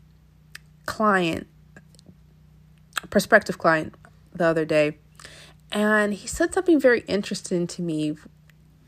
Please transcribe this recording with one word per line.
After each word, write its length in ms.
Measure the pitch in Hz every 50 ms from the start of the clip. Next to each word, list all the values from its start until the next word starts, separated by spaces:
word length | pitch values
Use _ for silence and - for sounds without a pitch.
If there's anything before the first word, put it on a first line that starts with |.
| - - - _ _ _ _ _ _ _ - - - - - _ -
client, 640 | - - - 220 214 202 190 180 165 160 - - - _ - - - - - - _ - - - - - - - - - _ - - - - - - - - - - - - - -
prospective 480 | - 208 190 - - 208 - - 180 -
client, 380 | - 175 160 156 156 - - - - - - - - - -
the 80 | - 175
other 220 | 165 165 165 160
day, 320 | 160 165 151 151 147 151 - _ _ - - - - - - - - - - - -
and 420 | - 208 208 208 214 214 208 208 208
he 140 | 185 - 226
said 260 | - - 339 349 -
something 280 | 392 370 - 339 285
very 240 | 254 254 240 226 - -
interesting 580 | - 196 202 - 202 - - - 196 175 175 170
to 140 | - -
me. 340 | 180 170 156 156 156 151 151 156 - - - _ _ _ - _ - _ _ _ _